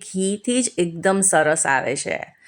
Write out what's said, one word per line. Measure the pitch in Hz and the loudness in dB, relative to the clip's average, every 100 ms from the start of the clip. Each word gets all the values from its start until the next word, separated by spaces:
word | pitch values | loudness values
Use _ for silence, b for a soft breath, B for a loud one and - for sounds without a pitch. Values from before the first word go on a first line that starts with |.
ઘીથી | - 185 190 202 247 247 240 | -8 -2 -2 -2 -2 -2 -2
જ | - | -2
એકદમ | 175 165 190 196 185 | -2 0 0 2 4
સરસ | 165 151 165 - | 4 4 2 2
આવે | 135 - 139 | 0 0 -4
છે. | - - - B | -4 -6 -8 B